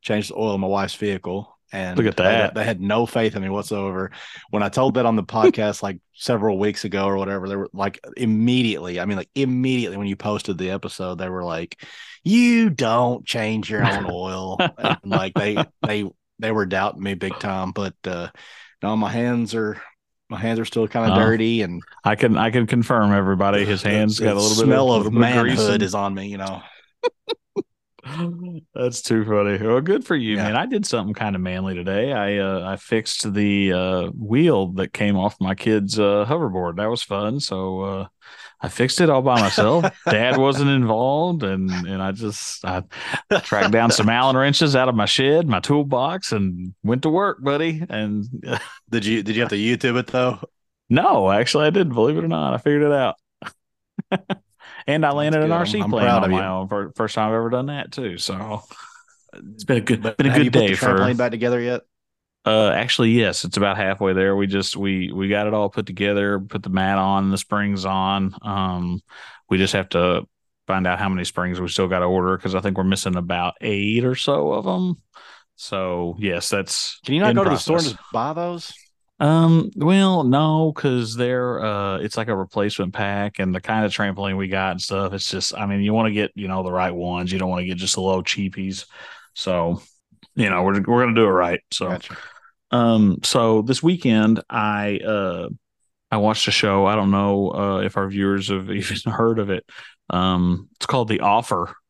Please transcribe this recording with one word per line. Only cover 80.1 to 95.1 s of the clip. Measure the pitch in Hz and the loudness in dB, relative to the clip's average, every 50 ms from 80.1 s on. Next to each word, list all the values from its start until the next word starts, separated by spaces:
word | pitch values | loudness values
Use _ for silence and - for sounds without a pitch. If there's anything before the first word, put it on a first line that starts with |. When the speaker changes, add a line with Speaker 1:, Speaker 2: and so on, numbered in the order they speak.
| 185 175 147 | 4 4 4
Speaker 2:
no, | 123 127 139 156 156 156 156 160 160 147 | 4 4 4 4 4 2 2 2 0 0
'cause | - - 147 127 123 117 110 113 | 0 -2 0 0 0 -2 -2 -2
they're, | 117 123 123 127 127 123 123 123 - - | -2 -2 0 0 -2 -2 -2 -4 -4 -2
uh, | 107 104 104 101 98 95 95 | -2 -2 -2 -2 -4 -4 -4
it's | 76 107 - | -4 -6 -4
like | - 110 101 | -4 -4 -2
a | 110 | -2
replacement | 95 95 95 - 110 101 104 - - 101 90 95 | -4 -4 -4 -2 -2 -2 -2 -2 -2 -4 -4 -4
pack, | - 107 101 101 101 101 104 - - | -4 -4 -4 -2 -2 -4 -4 -4 -4
and | 98 92 92 | -2 -2 -2
the | 92 | -4
kind | - - 113 110 107 | -2 -2 0 0 0
of | 104 - | 0 0
trampoline | - 107 101 95 95 98 98 95 95 | 0 -2 -2 -2 -4 -4 -4 -2 -4
we | 98 92 | -4 -2
got | 95 95 95 95 | -2 -2 -2 -2
and | 90 90 | -2 -4
stuff, | 90 - 98 95 98 95 95 | -6 -6 -4 -2 -2 -4 -4
it's | 98 - - | -6 -6 -6
just, | - 95 90 - - | -6 -4 -4 -6 -6
I | - 107 | -4 -4
mean, | 101 101 98 101 | -2 0 0 0
you | 104 107 | 2 2
wanna | 110 113 110 104 | 2 2 2 0
get, | 104 104 - _ | 0 -2 -2 _
you | 98 101 92 | -8 -8 -6
know, | 92 95 92 | -6 -4 -4
the | 90 90 | -4 -2
right | 92 92 92 87 | -2 -2 -2 -2
ones. | 87 87 90 90 90 90 90 | -4 -4 -4 -4 -4 -4 -4
You | 95 95 | -4 -2
don't | 92 92 | -2 -2
wanna | 92 90 90 | -2 -4 -4
get | 92 92 | -6 -6
just | 87 92 95 - | -6 -4 -4 -2
the | - | -2
little | 92 95 95 92 90 | 0 0 0 0 0
cheapies. | - - - 98 95 92 - 95 95 95 92 - _ - - - - - - - _ _ | -2 -4 -2 -4 -6 -6 -6 -8 -8 -8 -8 -12 _ -20 -20 -20 -20 -20 -20 -20 _ _
So, | - - 95 92 87 85 85 87 90 - _ _ _ _ _ _ _ _ _ _ | -10 -6 -4 -2 0 0 0 -2 -4 -6 _ _ _ _ _ _ _ _ _ _
you | - 120 101 | 0 0 2
know, | 95 90 90 | 2 2 2
we're, | 95 98 101 | 2 2 2
we're | 95 101 120 120 123 | 2 2 4 4 4
gonna | 120 113 | 4 4
do | 117 113 | 4 6
it | 104 95 | 6 6
right. | 92 90 87 87 - _ _ | 4 2 2 0 -4 _ _
So, | - - 101 92 | -8 -6 -4 -4
Speaker 1:
Gotcha. | 92 90 - - - - - - - - _ _ _ _ _ _ | -6 -6 -8 -12 -16 -16 -16 -18 -20 -20 _ _ _ _ _ _
Speaker 2:
um, | - 123 120 117 113 110 107 101 90 - - | 2 4 4 6 6 6 6 6 4 2 0
so | - - 135 117 113 110 110 | 0 2 4 4 6 4 4
this | 107 117 135 - - | 4 2 0 2 2
weekend, | 165 180 170 - 131 113 110 107 107 113 110 - _ | 2 2 2 2 2 4 4 6 4 4 2 0 _
I, | 120 117 107 107 104 104 104 104 104 - | -4 -2 0 0 0 -2 -2 -2 -4 -4
uh, | - 104 | -2 -2